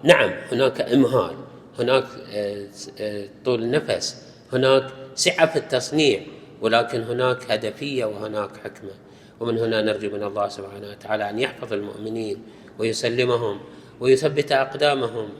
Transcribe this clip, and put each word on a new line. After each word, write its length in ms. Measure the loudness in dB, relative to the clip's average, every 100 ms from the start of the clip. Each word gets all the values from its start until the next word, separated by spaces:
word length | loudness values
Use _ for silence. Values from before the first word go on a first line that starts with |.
نعم، 280 | 8 6 6 0 -4
هناك 280 | 2 2 2
إمهال، 540 | 2 4 6 4 0 -4 -14 -18 -20 -4
هناك، 260 | 2 2 2 -12 -10
آه، 340 | -6 -4 -6 -12 -14 -18 -10
آه، 280 | -8 -6 -10 -6
طول 260 | -2 0 2
نفس، 460 | 0 0 -2 -2 -8 -20 -20 -4
هناك 340 | 2 6 4 4 -12 -14
سعة 320 | 0 0 6 4
في 100 | 4
التصنيع، 640 | -2 -4 0 2 4 4 -2 -18 -20 -4
ولكن 420 | 2 2 2 -2
هناك 480 | -4 0 0 0 -2
هدفية 540 | -2 -2 -6 -6 -2
وهناك 520 | -4 -4 -6 -4 -6 -8
حكمة. 340 | -14 -14 -16 -16 -20 -20 -20 -8
ومن 180 | -4 0
هنا 240 | 0 2
نرجو 280 | 0 0 -4
من 120 | -4
الله 260 | -4 -2 -4
سبحانه 400 | -4 -12 -12 -14
وتعالى 420 | -14 -6 -4 -2
أن 80 | -2
يحفظ 340 | -4 -4 -6
المؤمنين 680 | -4 -6 -8 -8 -6 -6 -8 -10 -20 -20 -4
ويسلمهم 840 | -2 0 -2 0 2 2 0 -6 -12 -20 -20 -4
ويثبت 520 | 4 4 4 0 2
أقدامهم 760 | 2 0 2 2 2 -2 -4 -8 -10